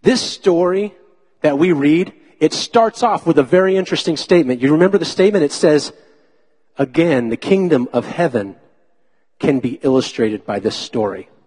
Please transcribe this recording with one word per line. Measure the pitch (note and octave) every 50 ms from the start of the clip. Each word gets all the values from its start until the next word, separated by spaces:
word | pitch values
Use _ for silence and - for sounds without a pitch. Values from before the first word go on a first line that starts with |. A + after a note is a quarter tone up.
this | - F#3 B3+ A#3
story | - - - - - G3 F3 E3 F3+ F3+ F#3 G3 G#3 G3+ - _ _ _ _ _ _ _ _ _
that | - D3+ C#3+ C#3
we | E3 F#3
read, | E3+ C#3+ C#3 C#3+ D#3 E3+ F#3+ - - _ _ _ _ _
it | D#3 D#3 -
starts | - - - - A#3 A3+ A3 - -
off | - A3+ G3+ E3 -
with | E3 D#3+ D3
a |
very | C#3 A#2+ - F3+ F#3+ F#3+ F#3+
interesting | F#3+ F#3 - F3+ D3+ - - D#3+
statement. | C#3 - - F#3 F3 D3+ B2+ B2+ B2
You | B2+ C#3
remember | D3+ D#3+ F3 F#3+ G3
the | G3 E3
statement? | - - - F#3 G#3 G#3 G3 D3+
It | C#3+
says, | - - - E3+ D3+ D3 C#3 - - - _ _ _ _ _ _ _ _ _ _ _ _ _ _ _ -
"Again, | C#3 C3 B2+ D3+ E3 E3+ D3+ B2+ A#2+ A2+
the | A2+
kingdom | - - - G3 G3 F#3+ F3+ D#3 B2+ B2 -
of | - B2 -
heaven | - - - F3 D#3+ B2 A2+ G2+ G2 F#2 - _ _ _ _ _ _ _ _ _ _ _ _ _ _ _ _
can | - - C#3 C3
be | A#2+ B2 A#2+ -
illustrated | - C#3 C3 C3 B2+ - - - A#2 A2 G#2+ G2+ -
by | - G#2 G2+
this | F#2+ A2 -
story." | - - - - B2 G#2+ G2+ F#2+ F#2+ F#2+ _ _ _ _